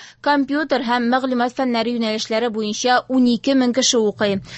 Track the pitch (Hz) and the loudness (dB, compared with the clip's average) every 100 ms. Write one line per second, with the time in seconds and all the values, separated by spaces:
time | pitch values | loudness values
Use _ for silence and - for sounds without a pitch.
0 | - - - 285 269 285 311 262 240 247 | -8 -6 0 0 0 -2 0 -2 0 0
1 | 233 254 262 247 247 247 262 233 226 240 | 2 0 0 -2 -2 -2 -2 0 -2 -2
2 | 226 214 - 220 240 220 214 214 247 247 | -2 -4 -2 -2 -2 -2 -4 -2 0 0
3 | - 262 247 240 - 269 247 240 240 247 | 2 2 2 2 2 2 2 2 2 2
4 | 214 196 208 196 - | 0 0 -2 -2 -6